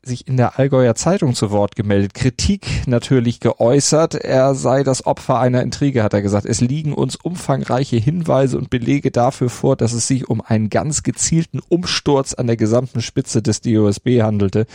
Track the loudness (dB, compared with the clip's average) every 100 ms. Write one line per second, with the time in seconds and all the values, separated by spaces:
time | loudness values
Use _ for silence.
0 | -10 -10 -4 0 0 2 0 4 2 2
1 | 0 0 0 0 0 0 0 -2 0 0
2 | 0 -2 -2 0 0 -2 -2 -4 0 0
3 | 2 2 2 0 -2 2 2 2 2 2
4 | 2 -2 0 2 2 2 0 0 0 -2
5 | -2 -4 -2 0 2 0 -2 -2 0 2
6 | 2 0 0 0 0 0 0 -2 -4 -2
7 | -4 -4 -10 -8 -4 -2 -2 -2 0 0
8 | 0 -2 0 2 2 0 -4 -4 0 0
9 | 0 0 0 0 -4 -2 0 2 0 -2
10 | -2 -2 -2 -4 0 0 0 -2 -2 -4
11 | -4 -4 0 0 -2 -6 -2 -2 -2 -4
12 | 0 0 0 -4 -2 0 2 2 0 -6
13 | -6 -4 -2 -2 0 -2 0 2 2 0
14 | 0 2 2 0 0 0 -2